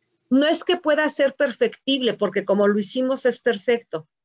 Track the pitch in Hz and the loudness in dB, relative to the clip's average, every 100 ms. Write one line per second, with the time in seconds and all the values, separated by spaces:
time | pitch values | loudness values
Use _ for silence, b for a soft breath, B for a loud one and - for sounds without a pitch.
0 | _ _ _ 262 294 330 - 349 302 294 | _ _ _ 2 2 0 -2 -2 0 0
1 | 302 - 277 269 285 226 233 - - 269 | 0 0 -2 0 -4 0 -4 -2 -4 0
2 | 247 196 202 196 196 202 202 208 202 254 | 0 -2 -2 -2 -2 2 2 2 -2 -4
3 | 254 262 254 233 - 208 - 233 - 160 | -2 0 -2 -2 -2 -2 -2 -2 -2 -12
4 | 156 _ | -12 _